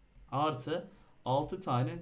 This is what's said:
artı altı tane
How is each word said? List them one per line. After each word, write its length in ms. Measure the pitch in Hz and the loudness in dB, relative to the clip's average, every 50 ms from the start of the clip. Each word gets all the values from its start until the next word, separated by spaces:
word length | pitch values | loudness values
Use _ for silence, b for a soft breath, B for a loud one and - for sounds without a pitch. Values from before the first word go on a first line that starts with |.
| - - - - - - | -20 -20 -20 -20 -12 -6
artı 600 | 120 139 151 156 147 123 - 147 160 180 - B B B B B B B - | -2 0 2 2 0 0 -2 -2 -2 -4 -4 B B B B B B B -2
altı 360 | 117 131 139 156 147 185 190 | 2 2 2 2 0 -4 -6
tane 380 | - - 127 123 127 - 165 170 | -2 0 2 2 2 2 -2 -4